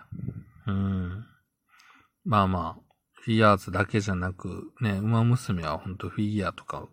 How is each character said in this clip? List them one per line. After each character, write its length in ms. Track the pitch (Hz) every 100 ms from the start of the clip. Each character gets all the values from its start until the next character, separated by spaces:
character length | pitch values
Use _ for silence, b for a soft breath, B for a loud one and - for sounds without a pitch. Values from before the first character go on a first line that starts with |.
| - - - - - - -
う 60 |
ん。 540 | 98 98 95 90 98 120 _ _ _ _ b b b b _
ま 180 | 185 107
あ 40 | 95
ま 300 | 92 82 -
あ、 40 | - _ _ _
フ 100 | -
ィ 20 | 110
ギ 60 |
ュ 60 | 107
ア 60 |
ー 40 | 98
ツ 120 | -
だ 160 | 92 101
け 140 | 107
じ 100 | 98
ゃ 40 |
な 180 | 90 92
く、 400 | 92 95 92 - -
ね、 120 | 113
ウ 100 | 98
マ 220 | 107 113
娘 400 | 117 123 - 92
は 140 | 78 78
ほ 120 | -
ん 60 | 95
と 120 | 92
フ 140 | -
ィ 120 | 104
ギ 100 | 104
ュ 40 | 90
ア 40 |
と 120 | -
か 220 | - 71 -